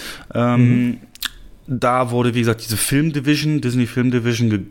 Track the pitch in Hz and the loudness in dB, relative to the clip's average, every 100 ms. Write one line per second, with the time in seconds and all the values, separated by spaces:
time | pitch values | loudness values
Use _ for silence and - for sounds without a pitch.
0 | - - - 117 120 120 120 123 123 - | -14 -16 -8 -2 0 4 4 4 0 -4
1 | - - - - - - - 123 123 127 | -12 -12 -12 -12 -20 -18 -8 -2 0 2
2 | 123 120 123 120 117 113 - 98 - 139 | 0 0 0 2 0 0 -2 -4 0 0
3 | 160 147 131 147 147 151 123 123 117 123 | 0 0 0 0 0 0 0 0 0 0
4 | 123 123 117 113 117 107 87 | 0 0 0 0 0 0 -2